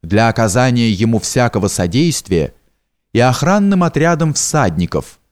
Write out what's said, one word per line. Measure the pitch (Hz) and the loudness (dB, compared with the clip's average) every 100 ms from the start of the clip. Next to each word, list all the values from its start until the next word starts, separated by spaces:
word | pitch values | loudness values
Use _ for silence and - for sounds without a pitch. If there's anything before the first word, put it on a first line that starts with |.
для | 80 104 113 | -2 0 2
оказания | 113 113 101 127 120 117 | 2 0 2 0 2 0
ему | 98 113 113 | 0 0 0
всякого | - - 120 110 95 | -2 -2 0 0 -2
содействия | - 90 95 170 - - 87 71 - _ _ _ _ _ | -2 -2 0 0 -2 -2 -2 -2 -8 _ _ _ _ _
и | 113 | 0
охранным | 123 123 143 202 202 196 | 2 2 0 2 2 2
отрядом | 175 156 160 170 160 | 0 0 0 0 -2
всадников | 143 - 156 120 80 87 73 - - _ | -2 -2 0 0 0 -2 -4 -8 -16 _